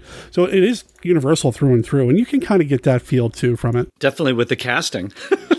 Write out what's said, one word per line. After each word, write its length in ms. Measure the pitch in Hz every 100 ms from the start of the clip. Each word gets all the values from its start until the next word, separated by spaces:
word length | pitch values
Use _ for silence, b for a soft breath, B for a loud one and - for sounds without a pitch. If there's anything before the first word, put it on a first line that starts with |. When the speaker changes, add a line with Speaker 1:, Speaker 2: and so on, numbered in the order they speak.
| B B B
Speaker 1:
So 140 | - 180
it 160 | 190
is 200 | 190 247 - _
Universal 500 | 170 170 131 160 139
through 220 | - 139
and 100 | 123
through, 240 | 117 139 123
and 100 | 170
you 60 |
can 160 | 247 277
kinda 240 | - 202
get 200 | 147 139
that 180 | 147 123
feel, 260 | - 127 117
too, 280 | - 123 117
from 200 | 120 120
it. 120 | - -
Speaker 2:
Definitely 340 | - - 147
with 140 | 117 120
the 80 | -
casting. 560 | 127 127 - 98 98 - -
<laughs> 220 | 381 -